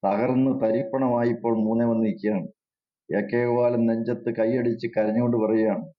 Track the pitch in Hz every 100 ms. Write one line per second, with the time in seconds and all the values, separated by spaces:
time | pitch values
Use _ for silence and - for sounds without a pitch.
0 | 98 104 123 127 131 127 113 113 113 110
1 | 131 120 117 117 117 113 107 113 117 113
2 | 110 98 107 104 80 _ _ _ _ _
3 | _ 95 101 120 120 120 120 120 113 113
4 | 113 120 - 117 113 127 120 113 117 -
5 | 107 110 120 117 110 110 110 101 -